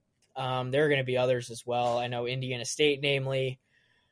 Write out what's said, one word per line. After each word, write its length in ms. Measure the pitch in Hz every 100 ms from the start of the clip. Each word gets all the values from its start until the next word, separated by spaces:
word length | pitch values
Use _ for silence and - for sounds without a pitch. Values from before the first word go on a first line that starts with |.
| _ _ _ 131
Um, 360 | 131 127 127
there 140 | 135 151
are 40 |
gonna 140 | 139
be 140 | 127 127
others 340 | 127 123 120
as 140 | 113 120
well. 340 | 120 120 120
I 80 | 123
know 180 | 120 120
Indiana 400 | 131 127 123 120
State, 340 | - 151 139
namely 580 | 143 139 135 135 131 131 _ _ _ _ _